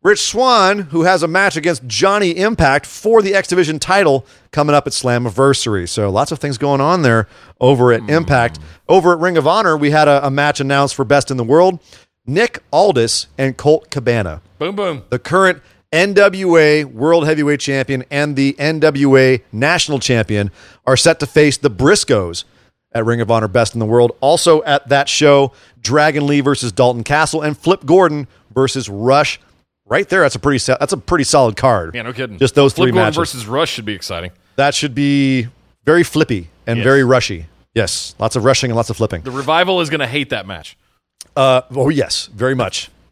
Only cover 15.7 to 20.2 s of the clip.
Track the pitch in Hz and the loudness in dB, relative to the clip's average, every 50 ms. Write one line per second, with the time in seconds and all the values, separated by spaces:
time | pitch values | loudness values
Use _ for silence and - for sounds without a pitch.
15.7 | _ _ _ _ - 160 185 202 196 202 202 202 185 190 190 180 170 165 151 151 | _ _ _ _ 0 0 0 2 4 4 4 4 2 -2 -2 2 4 4 6 4
16.7 | 151 151 147 131 120 110 135 160 170 170 151 156 160 151 147 143 147 135 - 143 | 2 2 -2 -6 -6 -4 0 2 2 2 2 0 0 0 0 0 -2 -2 -2 -4
17.7 | 139 139 131 - 139 127 127 _ 147 143 147 147 143 135 139 139 135 - 139 156 | -2 -4 -2 -4 -4 -6 -6 _ -4 -4 -4 -2 -2 -2 -2 -2 -2 -2 -4 -4
18.7 | 160 156 151 156 143 139 139 139 135 131 131 131 131 117 _ _ - 107 131 151 | 0 2 0 0 2 2 2 4 6 6 6 4 2 0 _ _ -6 -4 -2 -2
19.7 | 175 170 - - 147 127 - - 123 117 | 0 -2 -2 -4 -4 -4 -2 0 0 0